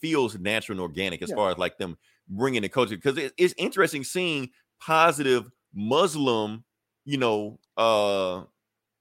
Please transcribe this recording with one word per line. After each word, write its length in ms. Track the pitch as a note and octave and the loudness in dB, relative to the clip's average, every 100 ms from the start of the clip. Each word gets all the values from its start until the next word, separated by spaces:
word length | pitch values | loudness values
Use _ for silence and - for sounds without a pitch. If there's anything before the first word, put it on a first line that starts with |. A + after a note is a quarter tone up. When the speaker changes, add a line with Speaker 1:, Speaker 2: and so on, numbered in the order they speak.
Speaker 1:
feels 360 | D#3+ D#3 A#2 G#2 | -2 0 0 -2
natural 360 | G2 A2 - | -2 -2 -4
and 80 | F#2+ | -6
organic 400 | F2 D2+ F#2+ E2 | -6 -4 -4 -4
as 80 | A2 | -6
Speaker 2:
Yeah. 60 | F3 | -2
Speaker 1:
far 140 | G2 | 0
as, 60 | E2+ | 0
like, 200 | F2+ - | -4 -4
them 180 | F#2+ E2 _ _ - | -10 -10 _ _ -12
bringing 340 | G2 C3 B2 | -4 -2 0
the 60 | G2 | -2
culture. 280 | - A#2 G2+ | 0 0 0
'Cause 180 | C#3 C#3 | -2 -2
it, 160 | C3+ - | -4 0
it's 160 | F3+ - | 0 0
interesting 460 | F3+ F#3+ E3+ D3 | -4 0 0 0
seeing 460 | C3 F#3 F3+ D3 B2+ _ _ _ | -6 -4 -2 -4 -6 _ _ _
positive 680 | - D#3+ E3 D3 C#3 B2 G#2 _ _ | 0 4 4 4 2 2 0 _ _
Muslim, 920 | G2 G#2+ C#3+ F#3 D3+ C3+ A2+ G#2+ A2 - _ _ _ | -6 0 2 2 2 0 2 0 -6 -16 _ _ _
you 120 | - C#3 | -8 0
know, 420 | A#2+ G#2+ G#2 - _ - | 2 0 -2 -10 _ 0
uh, 680 | A2+ G#2+ G#2 G2 F#2 F2+ - _ _ _ _ _ | 4 4 2 0 -2 -4 -12 _ _ _ _ _